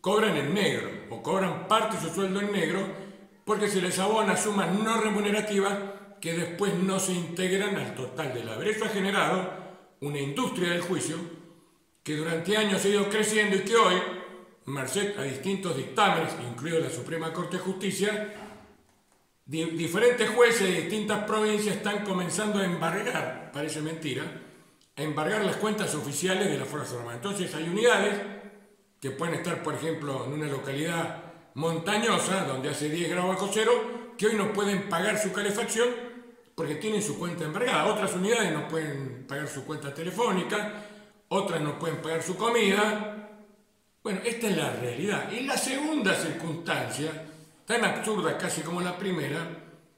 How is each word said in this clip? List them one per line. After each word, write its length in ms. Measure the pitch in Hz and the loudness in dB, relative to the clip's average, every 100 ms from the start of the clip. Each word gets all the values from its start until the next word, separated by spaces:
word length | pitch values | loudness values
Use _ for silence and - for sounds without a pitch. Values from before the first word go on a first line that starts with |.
cobran 380 | 185 208 220 160 | 4 4 4 2
en 160 | 139 | 2
negro, 340 | 190 175 123 - - - | 2 2 2 -4 -8 -10
o 120 | 117 | -8
cobran 460 | 139 190 185 160 - | 0 2 2 -2 2
parte 300 | 220 214 170 | 4 4 -2
de 100 | 156 | -4
su 60 | |
sueldo 260 | 196 190 190 | -2 0 0
en 100 | 202 | 0
negro, 300 | 190 160 180 196 - - - - - | 2 2 0 -2 -6 -12 -16 -20 -18
porque 240 | - 214 208 | -2 2 4
se 140 | 190 | 2
les 160 | 180 160 | 2 2
abona 400 | 196 220 202 180 | 4 4 4 4
sumas 340 | 214 196 170 | 2 2 2
no 260 | 190 220 226 | 2 2 2
remunerativas 760 | 214 202 202 214 214 202 196 202 - - - - | 2 2 2 2 2 2 2 0 -4 -10 -16 -10
que 140 | 165 | -4
después 400 | 170 170 170 202 170 | -2 -2 0 0 2
no 220 | 190 190 | 2 2
se 140 | 185 | 0
integran 640 | 180 165 170 185 190 208 190 | -2 -2 -2 0 2 0 -2
al 180 | 123 | -4
total 380 | - - - 147 | -6 -8 -6 -4
del 160 | 120 113 | -4 -6
haber. 200 | 110 185 | -4 -2
Eso 180 | 208 220 | 0 0
ha 20 | |
generado 640 | 196 196 196 156 185 185 - - - - _ | 0 2 2 2 2 -2 -6 -14 -18 -20 _
una 180 | 143 147 | -6 -4
industria 520 | 139 143 247 - 175 | -2 0 -2 0 0
del 100 | 175 | 0
juicio 360 | 175 175 - 165 - - - - _ _ _ _ | 0 -2 0 -4 -6 -12 -18 -20 _ _ _ _
que 140 | - 151 | -6 -2
durante 400 | 160 165 170 214 | 0 -2 2 2
años 260 | 214 185 | 4 4
ha 60 | 196 | 4
ido 180 | 202 202 | 4 4
creciendo 460 | 214 214 214 202 190 | 2 4 4 4 4
y 40 | |
que 160 | 202 226 | 4 6
hoy, 200 | 196 180 - - - - - - | 8 6 0 -6 -10 -14 -18 -16
merced 540 | - 139 127 190 202 202 | -8 -4 -2 0 0 -2
a 40 | |
distintos 520 | 135 127 190 196 180 139 | -4 -2 -2 -2 -2 -2
dictámenes, 560 | - - 202 165 160 - - | -2 4 4 4 0 -4 -8
incluido 300 | - 156 160 | -6 0 0
la 80 | 139 | 0
Suprema 460 | - - 160 160 | -4 -6 -4 -4
Corte 240 | 160 180 185 | -4 -4 -4
de 40 | |
Justicia, 720 | 185 185 202 156 202 208 208 - - - - - _ _ _ _ _ _ | -4 -2 -2 0 0 0 -4 -8 -14 -16 -20 -20 _ _ _ _ _ _
di-, 280 | - 156 160 | -8 -4 -2
diferentes 580 | 165 165 190 240 240 220 | -2 0 4 4 6 2
jueces 320 | 220 240 - | 6 6 6
de 180 | 190 175 | 2 2
distintas 440 | 160 214 202 208 | 0 -2 0 -2
provincias 520 | 202 214 214 208 208 180 | 0 2 2 2 2 0
están 260 | 208 202 | -2 -2
comenzando 580 | 202 185 175 151 214 202 | -2 -2 0 0 0 2
a 40 | |
embargar, 840 | 190 175 165 185 202 165 127 - - | 0 0 0 0 -2 -2 -4 -6 -10
parece 300 | 143 151 156 | -6 -4 -4
mentira, 600 | 156 160 151 123 156 - - - - _ _ - | -4 -4 -4 -4 -6 -10 -16 -20 -20 _ _ -8
a 40 | |
embargar 420 | 156 147 151 214 | -4 0 0 2
las 120 | 196 - | 0 0
cuentas 380 | 214 214 165 | 0 0 0
oficiales 540 | 151 131 143 180 190 202 | -2 -2 -2 0 2 2
de 80 | 139 | 0
las 100 | 131 | -2
Fuerzas 280 | 147 - | -6 -6
Armadas. 220 | 123 117 120 | -6 -8 -6
Entonces 380 | 202 202 170 | -6 -4 -4
hay 140 | 151 165 | -4 -2
unidades 500 | 190 240 208 202 196 - - - - - _ _ _ | 4 6 6 4 0 -4 -10 -14 -20 -20 _ _ _
que 120 | 135 | -8
pueden 240 | - 165 | -4 -2
estar, 280 | 151 175 165 | -2 -2 -4
por 120 | 156 | -4
ejemplo, 500 | 135 156 151 147 131 | -4 -4 -4 -4 -4
en 80 | 120 | -4
una 140 | 147 147 | -4 -4
localidad 760 | 135 135 135 160 170 170 - - - - | -4 -4 -4 -2 -2 -4 -6 -14 -18 -16
montañosa, 960 | - 165 165 175 208 233 185 - 190 156 | -4 -2 0 0 2 4 2 2 0 0
donde 240 | 127 135 | -2 -4
hace 180 | 143 151 | -2 -2
diez 220 | 160 170 | 0 0
grados 180 | 180 180 | 2 2
bajo 220 | 190 196 | 0 0
cero, 640 | 208 220 240 220 - - - | 2 4 4 2 -6 -10 0
que 100 | 208 | 2
hoy 100 | 214 | 2
no 180 | 190 | 0
pueden 340 | 190 202 190 - | 2 2 2 0
pagar 320 | 170 196 208 | 0 2 2
su 120 | 208 | 2
calefacción 580 | 208 202 202 220 220 247 233 - - - - - | 0 0 0 0 2 2 2 -8 -12 -18 -20 -20
porque 220 | - 139 156 | -6 -4 -2
tienen 260 | 214 214 | 0 0
su 160 | 147 143 | 0 -2
cuenta 260 | 175 170 | -4 -4
embargada. 480 | 151 156 247 156 151 | -4 0 2 4 2
Otras 220 | 208 160 | 2 0
unidades 360 | 180 190 233 196 | 0 2 4 2
no 140 | 156 - | 0 -2
pueden 580 | 160 156 139 131 120 - | -2 -2 -4 -6 -10 -8
pagar 200 | 139 147 | -6 -6
su 180 | 135 131 | -8 -8
cuenta 260 | 151 143 | -8 -8
telefónica, 920 | 139 165 175 240 185 - 208 208 - - - - - _ | -6 -6 0 2 2 0 -2 -2 -6 -12 -18 -20 -20 _
otras 320 | 190 185 165 | 0 0 0
no 180 | 151 135 | -2 -2
pueden 200 | 165 143 | -4 -4
pagar 240 | 156 165 | -2 -2
su 120 | - | -2
comida. 1120 | 185 226 233 202 202 214 208 - - - - - - _ _ _ _ | 0 2 4 6 6 4 0 -4 -8 -14 -18 -20 -20 _ _ _ _
Bueno, 180 | 220 190 | -4 -2
esta 240 | 240 233 226 | -2 -2 0
es 80 | 170 | 0
la 140 | 139 117 | 0 -2
realidad. 540 | 123 120 185 170 - | -4 -2 -2 -2 -2
Y 100 | 233 | -4
la 180 | 269 262 | -2 -2
segunda 560 | - 269 302 311 196 | -2 -2 0 2 2
circunstancia, 960 | 170 160 143 165 156 - 143 120 135 156 156 - - - - - | 2 0 -4 -6 -6 -2 -2 -2 -4 -6 -6 -12 -16 -20 -20 -2
tan 180 | 233 | 2
absurda 540 | 202 - - 208 160 - | 2 0 -2 0 0 0
casi 240 | - - | -2 -4
como 180 | 156 175 | -4 -2
la 160 | 180 175 | -2 -2
primera 640 | 185 175 139 156 165 - - - - | -2 -2 -2 -4 -6 -10 -16 -20 -20